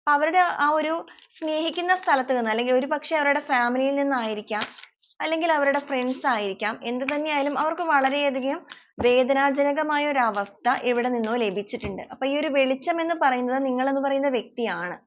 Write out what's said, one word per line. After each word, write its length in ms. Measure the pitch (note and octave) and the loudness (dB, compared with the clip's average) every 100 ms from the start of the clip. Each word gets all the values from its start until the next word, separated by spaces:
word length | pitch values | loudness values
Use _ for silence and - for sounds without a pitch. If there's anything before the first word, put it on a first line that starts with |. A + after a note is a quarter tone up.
അപ്പൊ 100 | - D4 | 2 2
അവരുടെ 260 | D4+ F4+ F4 - D4 | 4 4 2 2 2
ആ 40 | D#4 | 2
ഒരു 120 | D#4 E4 E4 - - - | 0 -4 -6 -20 -20 -8
സ്നേഹിക്കുന്ന 560 | D#4 D#4 E4 E4+ F4 F#4 | -4 -2 -2 -4 0 0
സ്ഥലത്ത് 320 | F#4 C#4 B3+ B3+ | 2 2 2 0
നിന്ന്, 160 | A3+ | 0
അല്ലെങ്കിൽ 240 | A3 B3 B3+ | 0 2 2
ഒരു 80 | C#4 D4 | 2 -4
പക്ഷേ 200 | - D#4+ | 0 0
അവരുടെ 220 | C#4+ C#4+ D4 | 2 0 0
ഫാമിലിയിൽ 460 | B3+ A#3+ B3+ C4+ C#4 | 0 2 2 0 0
നിന്നായിരിക്കാം, 640 | C#4 C4+ A3 G#3+ G#3 G#3+ A3 - - _ _ _ | 0 0 -2 -6 -6 -6 -6 -10 -20 _ _ _
അല്ലെങ്കിൽ 260 | D#4 D#4+ E4+ D#4 | -4 0 2 2
അവരുടെ 240 | C#4 C#4+ C#4 | 2 0 -2
ഫ്രണ്ട്സ് 380 | B3+ B3+ C4 C#4+ | -4 -2 -2 -2
ആയിരിക്കാം, 420 | A3+ G3+ G3 G#3+ A#3 A3+ | -2 -2 -4 -6 -4 -6
എന്ത് 140 | B3 C4+ | -6 -4
തന്നെയായാലും 460 | D4 D#4 D4 C#4+ C#4+ | -4 -2 0 0 0
അവർക്ക് 220 | D#4 D#4+ E4 | -2 -2 2
വളരെയധികം 680 | C#4+ C4+ C#4+ C#4+ C4 C4 D#4+ - - _ - A#3 | 2 2 0 0 -2 -4 -6 -10 -20 _ 0 4
വേദനാജനകമായ 1000 | B3 B3 C4+ C#4 C#4 C#4+ C#4+ D#4 D4 D4 | 4 4 2 2 2 0 0 0 0 0
ഒരു 80 | C4+ A#3 | 2 2
അവസ്ഥ 400 | G3+ G3+ - A#3+ C4 B3 | 0 -6 -2 -2 0 0
എവിടെ 180 | A#3+ B3 B3 | 0 0 0
നിന്നോ 180 | A3 A#3+ | 0 0
ലഭിച്ചിട്ടുണ്ട്. 580 | G#3+ F#3+ G3+ A#3 G#3 F#3+ - | 0 -2 -6 -8 -8 -10 -12
അപ്പൊ 100 | - C4+ | -6 -2
ഈ 20 | C#4+ | 0
ഒരു 80 | D#4 C#4 | 0 2
വെളിച്ചം 420 | C4+ C4 C#4+ E4+ | 2 0 -2 -2
എന്ന് 120 | E4 E4 | -2 0
പറയുന്നത് 360 | D4 B3+ B3 C4 C4+ | 2 2 0 0 0
നിങ്ങളെന്ന് 340 | B3+ C4+ C4+ C#4 | 0 0 0 0
പറയുന്ന 240 | C4+ C#4 B3+ | 0 0 -2
വ്യക്തിയാണ്. 580 | - - A3+ F3 F3+ - | -4 -6 -4 -4 -6 -10